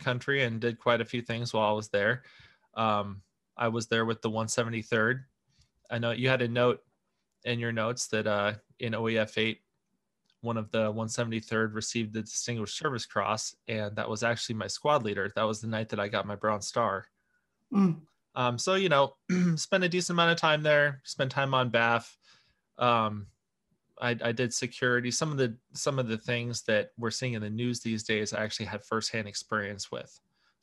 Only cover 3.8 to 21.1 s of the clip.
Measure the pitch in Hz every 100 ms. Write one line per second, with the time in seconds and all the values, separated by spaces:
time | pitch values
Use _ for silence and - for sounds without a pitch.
3.8 | 113 117 113 110 113 110 110 - 117 113
4.8 | - 113 110 131 - _ _ _ _ _
5.8 | - 117 117 113 131 131 120 120 123 -
6.8 | _ _ _ _ _ _ 123 120 117 113
7.8 | 110 123 - 110 107 101 104 107 _ -
8.8 | 117 113 113 113 107 - 110 - _ _
9.8 | _ _ _ _ _ _ 117 113 104 113
10.8 | 107 110 113 120 117 113 - 110 110 107
11.8 | - 117 107 110 107 - - 117 101 -
12.8 | 156 120 - 107 101 110 - - - 110
13.8 | 104 107 117 107 117 117 - 110 101 -
14.8 | 147 147 110 101 101 104 110 110 113 110
15.8 | 110 104 101 107 101 101 107 104 - 123
16.8 | 110 95 - _ _ _ _ _ - 202
17.8 | 190 156 - _ _ 127 123 120 - 190
18.8 | 185 143 135 - - 180 175 156 - 190
19.8 | 180 180 175 175 170 170 160 151 151 147
20.8 | 147 139 -